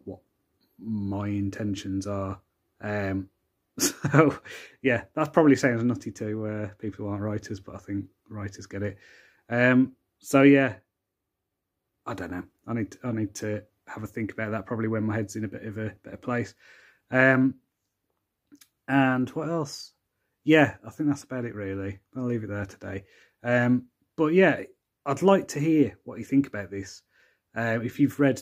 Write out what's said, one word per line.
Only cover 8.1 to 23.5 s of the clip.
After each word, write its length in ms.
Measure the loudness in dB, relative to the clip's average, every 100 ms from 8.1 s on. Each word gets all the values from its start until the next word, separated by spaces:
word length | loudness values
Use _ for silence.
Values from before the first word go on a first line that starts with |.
| _ _
writers 360 | -12 -10 -12 -14
get 180 | -8
it. 140 | -8 -8 _ -20 _ _ -6
Um, 440 | 2 4 4 4 -2 _ _
so, 240 | 2 6
yeah, 320 | 8 8 4 -4 _ _ _ _ _ _ _ _ _ _ _ _ -12
I 80 |
don't 180 | -10 -8
know. 120 | -8 -10 _ -6
I 60 |
need, 240 | -4 -4 -6
I 80 | -6
need 240 | -2 -4 -4
to 280 | -6 -6 -8 _ -16
have 160 | -12
a 40 | -10
think 240 | -6 -6
about 200 | -6 -6
that 140 | -6 -6
probably 220 | -4 -2
when 160 | -2
my 120 | -2 -2
head's 200 | -4 -6
in 100 | -8
a 40 |
bit 140 | -10
of 140 | -12 -10
a 160 | -10 -10
better 140 | -16 -12
place. 360 | -6 -4 -4 -10 _ -20 _ _ _
Um, 440 | 2 4 6 2 0 _ _ _ _ _ _ _ _ _ -20 _ _ -2
and 420 | 2 2 2 -2
what 180 | -4 -4
else? 440 | -4 -4 -8 -18 _ _ _ _ _
Yeah, 320 | 4 6 6 2 -14
I 40 |
think 200 | -4 -2
that's 140 | -2
about 220 | -6 -8 -8
it, 100 | -8
really. 440 | -6 -6 -6 -10 _ -8
I'll 100 | -4
leave 180 | -4
it 60 | -4
there 160 | -6 -8
today. 400 | -10 -12 -12 -14 _ _ _
Um, 420 | -2